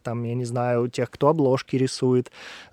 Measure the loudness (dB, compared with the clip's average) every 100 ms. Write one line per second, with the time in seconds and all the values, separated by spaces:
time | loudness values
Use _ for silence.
0 | -8 -6 -4 -4 -4 -2 0 0 0 -2
1 | -6 0 2 4 4 2 0 0 0 0
2 | 2 2 0 -8 -18 -18 -10